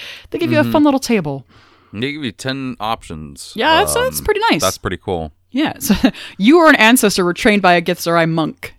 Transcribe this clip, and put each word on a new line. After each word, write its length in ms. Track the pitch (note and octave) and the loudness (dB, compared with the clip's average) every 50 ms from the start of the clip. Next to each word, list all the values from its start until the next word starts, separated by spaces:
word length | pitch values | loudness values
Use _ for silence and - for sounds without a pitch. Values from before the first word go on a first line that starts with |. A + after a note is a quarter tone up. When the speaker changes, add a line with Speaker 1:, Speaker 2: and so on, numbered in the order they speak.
| - - - - - - | -16 -18 -18 -20 -12 -12
Speaker 1:
they 80 | - D4+ | -6 -4
give 100 | F4 - | -2 0
you 80 | - | 2
a 40 | D4+ | 2
Speaker 2:
Mm-hmm. 100 | C4+ A3+ | 2 2
Speaker 1:
fun 120 | A3+ D#4 D4 | 2 4 4
little 160 | D4 C4+ C4 | 4 2 0
table. 440 | - - A#3 G3+ D3+ D3+ C#3 C3+ - _ _ _ _ _ _ _ _ _ | 0 0 -2 0 -2 -4 -8 -10 -12 _ _ _ _ _ _ _ _ _
Speaker 2:
They 220 | - G2+ B2 C#3+ C#3+ | -8 -6 -6 -6 -6
give 100 | D#3 D3 | -6 -8
you 80 | A2+ | -8
ten 460 | - - - C3 C3 C#3 C3+ B2+ A#2 - | -8 -6 -8 -8 -6 -6 -8 -10 -8 -8
options. 720 | G#2 A2 A2+ - - - E2 D#2 D#2 C#2+ C#2+ - - - - | -6 -6 -6 -6 -8 -12 -14 -12 -14 -14 -16 -18 -18 -12 -8
Speaker 1:
Yeah, 220 | G#3+ A#3+ D#4 D#4+ E4+ | -4 0 0 2 2
that's, 120 | G#4 - - | 0 0 -2
that's 260 | A#4+ B4+ C5 - - | -2 -4 -4 -6 -4
Speaker 2:
Um, 40 | - | -4
Speaker 1:
pretty 140 | - G#4+ G4+ A4 A#4 | -4 -2 -2 0 0
nice. 120 | - D#3 | 0 0
Speaker 2:
that's 160 | - F#2+ - | 0 -2 -4
pretty 180 | - - G2+ F#2 | -4 -6 -8 -8
cool. 380 | - _ G#2 F#2 E2 D#2+ D2+ - _ _ _ | -8 _ -6 -6 -6 -6 -10 -14 _ _ _
Speaker 1:
Yeah. 260 | - B3+ D#4 - - - | -4 -4 -4 -4 -4 -4
So, 140 | - - G3 - - G#3+ - - | -2 0 0 2 0 0 -2 -4
<laughs> 180 | - - - | -12 -16 -6
you 220 | - F#3+ A#3 D#4+ F4 | 0 4 6 6 8
are 100 | E4 D#4 | 8 6
an 80 | C#4 | 6
ancestor 480 | - A3 A3 B3 B3 - G3+ - - F3+ | 6 6 4 4 4 4 2 0 0 -2
retrained 360 | F3 F3 - - A#3 G#3 G3+ | -2 -2 0 2 2 2 4
by 120 | F#3+ F3+ F3 | 4 4 4
a 80 | F3 | 4
Githzerai 480 | E3+ F#3 F3 - - E3 E3+ E3+ E3 E3 | 2 -2 -4 -4 -2 0 0 2 2 0
monk. 440 | D#3+ E3 D#3 D3+ - - - - - | 0 -2 -2 -4 -6 -10 -16 -18 -18